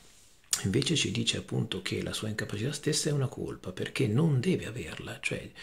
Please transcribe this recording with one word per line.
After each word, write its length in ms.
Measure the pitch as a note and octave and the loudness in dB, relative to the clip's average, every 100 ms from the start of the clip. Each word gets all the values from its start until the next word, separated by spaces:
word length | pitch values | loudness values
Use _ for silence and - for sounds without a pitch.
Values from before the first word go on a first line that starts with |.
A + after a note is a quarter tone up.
| - - - - - - G2+ | -20 -20 -20 -20 -6 -2 2
Invece 300 | A2+ C#3 C#3+ | 2 4 2
ci 140 | G2+ | 2
dice 280 | A#2 A2+ - | 2 0 0
appunto 440 | - B2 A2+ F#2+ | -2 0 0 -2
che 220 | - G#2 | -4 -2
la 100 | F2 | -2
sua 140 | F2+ G#2+ | -4 -4
incapacità 440 | G#2+ A2 G2 A#2+ | -4 -4 -2 -2
stessa 380 | D3+ D3+ D3+ - | -2 0 2 2
è 20 | |
una 160 | D3 B2+ | 2 0
colpa, 440 | - - A2+ - | -2 -6 -6 -8
perché 340 | - - - A#2+ | -6 -4 0 4
non 340 | A#2 E3 C3 | 6 6 6
deve 280 | F#3 E3 F#2 | 4 2 0
averla, 520 | A#2+ E2+ - - - | -6 -8 -8 -10 -8
cioè 300 | - B2 - - | -4 -4 -6 -14